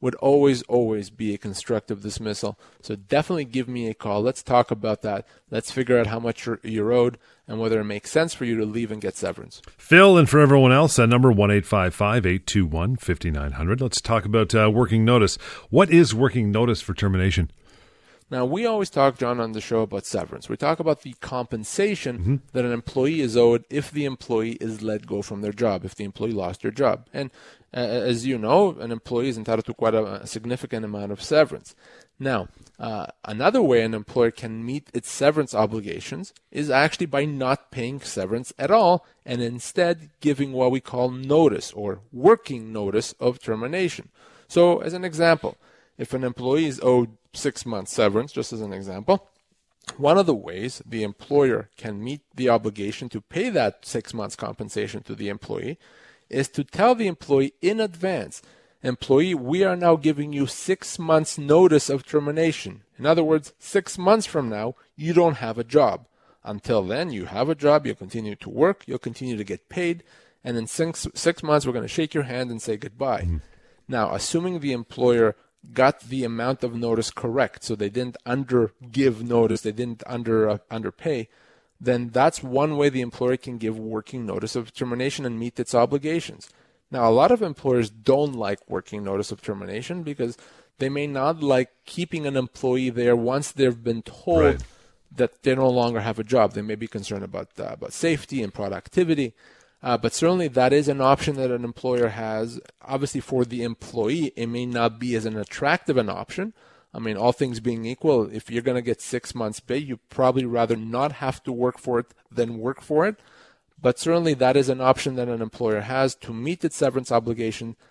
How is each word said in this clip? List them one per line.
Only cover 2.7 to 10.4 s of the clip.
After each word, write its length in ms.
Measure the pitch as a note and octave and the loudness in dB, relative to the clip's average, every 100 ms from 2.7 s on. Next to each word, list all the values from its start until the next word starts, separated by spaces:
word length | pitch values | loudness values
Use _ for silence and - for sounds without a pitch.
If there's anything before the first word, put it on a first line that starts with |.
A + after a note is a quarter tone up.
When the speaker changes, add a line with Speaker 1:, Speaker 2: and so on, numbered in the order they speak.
| _ | _
Speaker 1:
So 120 | - | -12
definitely 520 | G2+ G2+ C#3 D#3 F3 C3 | -12 -2 0 0 -4 -4
give 220 | B2+ B2 | -6 -6
me 200 | B2 A2+ | -6 -6
a 60 | |
call. 260 | A2 A2 G#2 | -6 -4 0
Let's 220 | A#2+ - | 0 -2
talk 280 | - B2 A#2+ | 2 2 4
about 300 | A2 A2 G#2+ | 0 -2 -4
that. 260 | G#2+ G2+ - _ - | -4 -6 -8 _ -8
Let's 200 | A2+ - | -6 -6
figure 280 | C3 B2 B2 | -4 2 2
out 100 | G#2 | 2
how 120 | A2+ | -2
much 240 | A#2 - | -4 -6
you're, 160 | - A2 | -6 -8
you're 300 | G#2+ A2 G#2 | -4 -2 2
owed 240 | B2 B2 A#2 _ _ - | 4 2 0 _ _ -12
and 100 | G#2+ | -4
whether 220 | A2+ A2 | 0 0
it 40 | |
makes 260 | G#2 G2+ - | -2 -8 -2
sense 240 | D#3+ E3 | 0 0
for 100 | - | -2
you 120 | A#2+ A2+ | -2 -2
to 80 | G#2+ | -2
leave 240 | A2+ A2+ | -4 -6
and 100 | G#2+ | -6
get 160 | G2+ - | -8 -6
severance. 460 | F#2 E2+ - - - _ | -6 -8 -14 -20 -20 _
Speaker 2:
Phil, 400 | - E3 G3 F3+ | 6 8 10 8
and 100 | C#3+ | 8
for 120 | D3 | 8